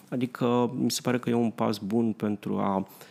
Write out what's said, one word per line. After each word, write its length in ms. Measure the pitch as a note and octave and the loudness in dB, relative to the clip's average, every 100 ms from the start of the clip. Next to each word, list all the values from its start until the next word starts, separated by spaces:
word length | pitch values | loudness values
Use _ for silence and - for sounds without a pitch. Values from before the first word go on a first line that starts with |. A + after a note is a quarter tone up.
| - | -8
Adică 640 | B2+ B2 - A#2+ B2 A#2+ B2 | -4 -4 0 2 2 2 0
mi 140 | B2 | -2
se 100 | - | 0
pare 160 | B2+ B2 | 0 0
că 120 | A#2+ | 2
e 40 | |
un 160 | A#2 A#2 | 2 0
pas 280 | - A2+ G#2 | 0 -2 -2
bun 340 | F#2+ A#2 A#2 | -2 0 0
pentru 460 | G2+ G#2+ G#2 - G2 | 0 -2 -2 -2 -2
a 280 | G2+ F#2+ F#2+ - - | 0 0 -2 -8 -20